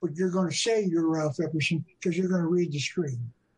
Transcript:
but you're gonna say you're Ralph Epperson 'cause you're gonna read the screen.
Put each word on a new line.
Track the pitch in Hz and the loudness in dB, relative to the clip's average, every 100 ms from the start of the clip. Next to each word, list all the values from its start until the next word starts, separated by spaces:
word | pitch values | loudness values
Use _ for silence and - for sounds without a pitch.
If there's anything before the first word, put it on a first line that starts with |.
but | 175 156 | -6 -2
you're | 185 | 0
gonna | 185 175 | 2 0
say | - 233 226 | 0 0 2
you're | 190 165 160 | 2 2 2
Ralph | 160 151 156 | 2 0 0
Epperson | 160 160 139 160 - _ | -2 0 0 -2 -4 _
'cause | 185 | -2
you're | 170 185 | 0 0
gonna | 185 165 | 0 2
read | 180 160 | 2 2
the | 143 | -2
screen. | - - 147 120 117 - _ | -4 -4 -4 -4 -8 -12 _